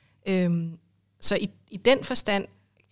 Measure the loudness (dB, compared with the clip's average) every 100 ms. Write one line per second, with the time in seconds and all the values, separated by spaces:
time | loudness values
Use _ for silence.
0 | _ _ -2 0 0 0 -4 -12 _ _
1 | _ -2 0 0 -2 -10 -18 -2 2 2
2 | 2 -2 0 -2 -4 _ _ _ _